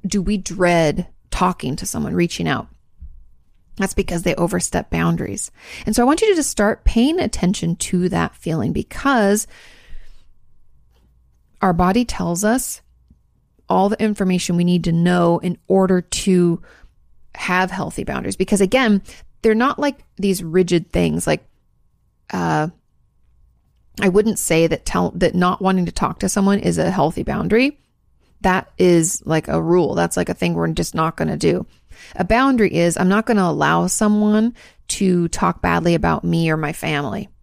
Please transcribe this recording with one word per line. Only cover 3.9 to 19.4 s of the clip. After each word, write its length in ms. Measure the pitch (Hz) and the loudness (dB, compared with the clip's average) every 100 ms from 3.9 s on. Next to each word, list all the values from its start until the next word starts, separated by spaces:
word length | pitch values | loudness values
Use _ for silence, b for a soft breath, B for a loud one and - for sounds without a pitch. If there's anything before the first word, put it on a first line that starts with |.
because 280 | - 196 170 | -2 -4 -2
they 140 | 175 151 | -2 -2
overstep 540 | 170 180 - 160 - | -2 -2 -2 -4 -4
boundaries. 600 | 170 165 165 - - - B B B | -2 0 -2 -4 -8 -12 B B B
And 120 | - 214 | -4 2
so 60 | |
I 40 | 247 | 2
want 140 | 311 | 4
you 80 | 453 | 2
to 80 | 359 | 2
just 140 | 285 | 0
start 340 | - 208 - | 0 0 2
paying 340 | - 226 254 339 | 2 4 2 2
attention 560 | - - 180 202 165 170 | -2 -2 -2 0 -4 -4
to 320 | - 180 180 | -2 -2 0
that 260 | 170 165 - | -2 -4 -6
feeling, 360 | - 160 110 | -6 -2 -2
because 760 | - - - 277 262 202 208 - b b b b b b b b - - - - - _ _ _ _ _ _ _ _ | -4 -8 -4 0 2 2 2 -2 b b b b b b b b -20 -20 -20 -20 -20 _ _ _ _ _ _ _ _
our 120 | 190 | 0
body 320 | 170 180 208 | 2 2 2
tells 400 | 240 - 175 175 | 0 -2 -4 0
us 380 | 208 254 - - _ _ _ _ _ _ _ _ _ | 2 0 -2 -12 _ _ _ _ _ _ _ _ _
all 200 | 185 196 | 0 2
the 120 | 220 | 0
information 560 | 214 202 190 180 - 175 | -2 0 0 0 0 0
we 60 | |
need 220 | 175 175 | 2 2
to 80 | 170 | 2
know 460 | 165 175 180 170 170 | 2 2 4 4 2
in 200 | 180 175 _ | -2 -6 _
order 360 | 190 185 185 | 2 4 2
to 600 | 170 - - 185 175 165 b b b _ _ - - | 0 -4 2 4 4 0 b b b _ _ -20 -20
have 380 | - - 180 185 | -12 -4 0 -2
healthy 320 | 185 - - | -4 -8 -8
boundaries. 320 | - - - 190 | -8 -6 -8 -6
Because 240 | 190 196 | -2 2
again, 420 | 196 254 240 202 B B B - | 2 2 2 2 B B B -2